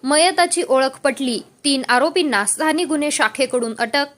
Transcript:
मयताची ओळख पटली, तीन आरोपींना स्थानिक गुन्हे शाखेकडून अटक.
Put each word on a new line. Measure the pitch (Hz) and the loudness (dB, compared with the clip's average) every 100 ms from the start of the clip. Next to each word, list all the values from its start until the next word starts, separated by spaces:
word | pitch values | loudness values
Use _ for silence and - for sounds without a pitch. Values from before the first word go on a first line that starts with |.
मयताची | 254 302 349 349 359 359 - | 2 4 4 2 0 0 0
ओळख | 262 269 269 | 2 0 0
पटली, | 285 262 269 226 - _ 294 | -2 -2 -4 -4 -8 _ -2
तीन | 269 - | -2 2
आरोपींना | 247 302 370 302 214 202 | 2 2 2 0 0 -2
स्थानिक | - 311 311 339 | -2 0 0 0
गुन्हे | 302 294 | 0 -2
शाखेकडून | 294 254 - 254 254 233 220 | 0 -2 0 -2 -2 -4 -4
अटक. | 233 285 285 | -2 -2 -4